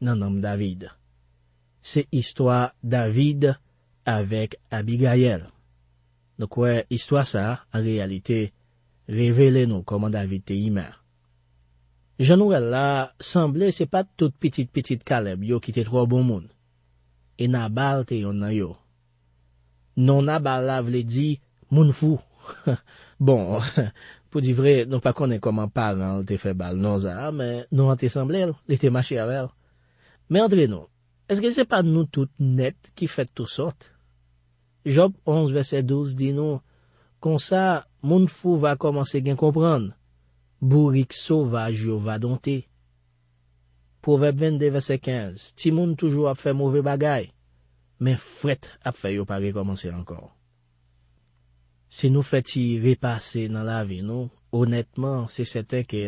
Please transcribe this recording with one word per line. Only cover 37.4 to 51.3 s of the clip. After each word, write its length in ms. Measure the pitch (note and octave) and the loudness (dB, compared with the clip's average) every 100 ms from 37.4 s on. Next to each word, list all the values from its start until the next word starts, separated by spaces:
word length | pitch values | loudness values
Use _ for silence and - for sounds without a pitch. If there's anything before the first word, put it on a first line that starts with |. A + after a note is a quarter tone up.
| - F#3+ F#3+ E3 - _ | 0 0 2 0 -4 _
moun 240 | C#3 F3+ F#3 | 2 4 4
fou 320 | - F3+ E3 | 2 0 2
va 160 | D3 C#3 | 2 2
kòmanse 480 | D3+ C#3+ C3+ C#3+ | 0 -2 -2 -2
gen 160 | C3+ C3+ | -2 2
konprann. 540 | D#3 D#3 E3 D3 G2+ - _ _ _ _ _ - | 2 4 2 2 -2 -8 _ _ _ _ _ -2
Bourik 520 | C3 D3 D3 C3+ C3 | 4 6 6 4 0
sovaj 720 | - - D#3 C3+ A#2 A2+ A2 A2+ | -4 0 0 2 0 -2 -2 -2
yo 100 | G#2+ | -2
va 200 | G#2 G#2+ | -4 -4
donte. 380 | A#2+ B2+ - C3+ - _ _ _ _ _ _ _ _ _ _ _ _ _ - | -4 -4 -2 -4 -6 _ _ _ _ _ _ _ _ _ _ _ _ _ 0
Pwovèb 320 | C#3+ D3 C#3 | 2 4 2
vennde, 320 | D#3+ D3 D3 | 0 2 0
vèsè 300 | C#3 C3+ C3+ | 0 -2 -4
kenz, 480 | - B2+ G2 F#2 - - | -4 -6 -6 -12 -18 -4
timoun 380 | E3+ D#3+ F3 D#3 | 0 2 0 0
toujou 320 | E3 C#3+ D3 | 0 0 0
ap 80 | C3+ | -2
fè 160 | D3 | -2
move 300 | C3+ C#3 C#3+ C#3 | 0 0 0 0
bagay, 460 | C#3 D3+ C3+ F#2 _ _ _ _ _ _ - | 0 0 -2 -4 _ _ _ _ _ _ -4
men 200 | B2+ B2+ | 0 0
fwèt 480 | - - C#3+ C3 - - B2+ | -4 -6 -4 -4 -8 -12 -10
ap 120 | - | -6
fè 160 | G2 G2+ | -4 -4
yo 100 | G2 | -4
pa 140 | G2 | -4
rekòmanse 480 | G2+ G2+ G2 F#2+ F2+ | -4 -4 -4 -6 -8
ankò. 300 | F2 F2 E2+ - _ _ _ _ _ _ _ _ _ _ | -10 -10 -14 -18 _ _ _ _ _ _ _ _ _ _